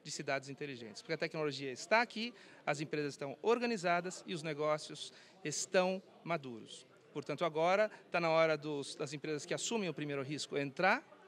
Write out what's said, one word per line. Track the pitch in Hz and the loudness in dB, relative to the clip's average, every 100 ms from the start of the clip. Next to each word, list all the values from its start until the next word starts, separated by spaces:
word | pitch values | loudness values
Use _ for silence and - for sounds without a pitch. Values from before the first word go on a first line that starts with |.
de | 156 | -12
cidades | - 143 135 135 | -8 -2 -2 -4
inteligentes, | 135 147 123 113 104 | -10 -8 -8 -12 -12
porque | - | -6
a | 156 | -4
tecnologia | 165 165 151 131 135 | -2 -2 -2 -2 -6
está | 123 - 220 | -6 4 4
aqui, | 233 214 240 - - - - | 4 -2 -6 -8 -20 -6 -2
as | 147 | -2
empresas | 156 151 147 - | -2 -2 -2 -4
estão | 139 - | -8 -2
organizadas | 214 240 240 220 175 175 180 - - | 2 4 2 0 2 2 0 -8 -8
e | |
os | 175 | -6
negócios | 160 147 151 151 - 151 - - - - | -4 -2 0 0 -4 -12 -12 -14 -20 -8
estão | 151 143 - 190 185 190 - - | -6 -4 2 4 4 0 -8 -12
maduros. | 160 165 135 110 107 - - - - | -4 -2 -4 -12 -12 -16 -18 -20 -10
Portanto, | 151 143 143 | -8 -6 0
agora | 170 156 170 196 214 - - | 0 4 4 6 2 -2 -2
tá | 175 | 0
na | 165 | 4
hora | 160 160 151 | 6 6 4
dos, | 151 143 131 - | 0 -4 -6 -6
das | 143 | -6
empresas | 147 156 151 - | -4 -4 -4 -2
que | |
assumem | 156 - 233 180 | -2 0 0 -2
o | |
primeiro | 147 147 139 | -2 -4 -4
risco | 135 143 - 143 | -4 -6 -2 -2
entrar | 139 131 185 254 - - | -2 2 4 4 0 -20